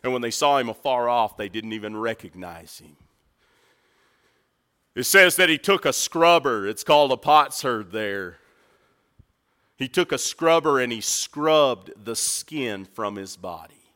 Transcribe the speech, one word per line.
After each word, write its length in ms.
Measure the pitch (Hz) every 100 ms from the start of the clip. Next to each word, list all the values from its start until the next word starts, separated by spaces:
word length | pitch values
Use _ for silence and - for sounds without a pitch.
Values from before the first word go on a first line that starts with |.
and 100 | 127
when 80 | 127
they 100 | 117
saw 260 | 110 147 139
him 120 | 120
afar 400 | 110 139 127 120
off, 260 | 120 107 -
they 140 | 104
didn't 240 | 110 110
even 240 | 110 107 107
recognize 800 | 113 113 - 90 87 82 80 -
him. 160 | 76 73 _ _ _ _ _ _ _ _ _ _ _ _ _ _ _ _ _ _ _ -
It 80 |
says 320 | 127 196 185 175
that 140 | 180
he 80 | 151
took 280 | - 196 147
a 80 |
scrubber. 760 | - - 165 170 170 135 110 98
It's 160 | 110
called 280 | - 147 143
a 60 | 127
potsherd 720 | - 151 139 - 135 113 95
there. 480 | 107 107 101 92 76 _ _ _ _ _ _ _ _ _ _ _ _ _ _
He 100 | 131
took 240 | - 170
a 60 | 131
scrubber 640 | - - 165 165 151 135
and 120 | 123
he 100 | 117
scrubbed 920 | - - - 147 156 156 139 107 95 104
the 120 | 107 113
skin 720 | - - - 156 123 98 95
from 300 | - 104 101
his 220 | 98 90
body. 480 | 90 82 82 _ _